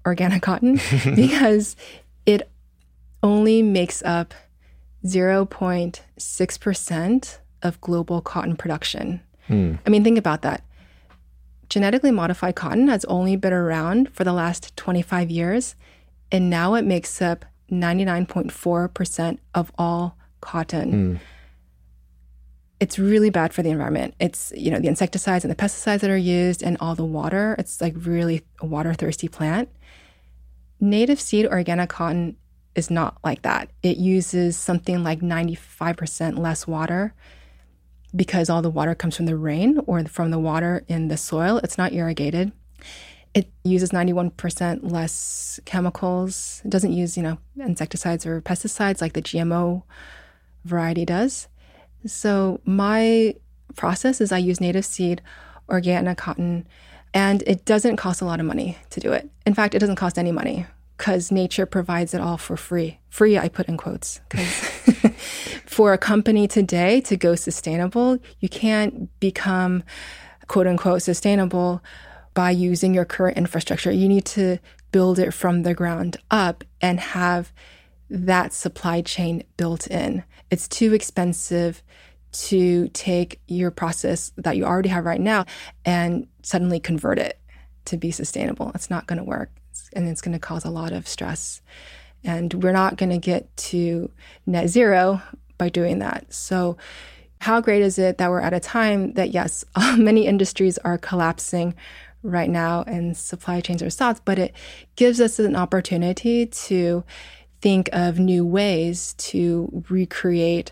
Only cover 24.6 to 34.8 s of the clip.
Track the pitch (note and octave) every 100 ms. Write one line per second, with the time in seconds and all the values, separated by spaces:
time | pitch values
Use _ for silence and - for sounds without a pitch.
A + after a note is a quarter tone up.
24.6 | - - D#3+ D#3+ F3+ F#3+ - F3+ - E3+
25.6 | G3+ - - G3+ G3 F#3+ F3+ F3 F3+ F3
26.6 | - F3 E3 E3 D#3+ D#3 D3+ F#3+ G#3+ A3
27.6 | - - E3+ E3 E3+ E3+ E3+ E3 - -
28.6 | D#3+ D3+ E3 D#3+ D#3+ D#3 E3 - D#3 F3+
29.6 | B3 - - - - _ _ - - -
30.6 | - - G3+ G#3 A#3+ C#4+ - G#3 G#3+ F#3+
31.6 | F3 E3+ F3 - E3+ E3+ E3+ - _ _
32.6 | _ - E3 E3+ D3+ - D#3+ B2+ - -
33.6 | - - F3+ F3 F#3 F#3 F3 F3+ F3 E3+
34.6 | - F3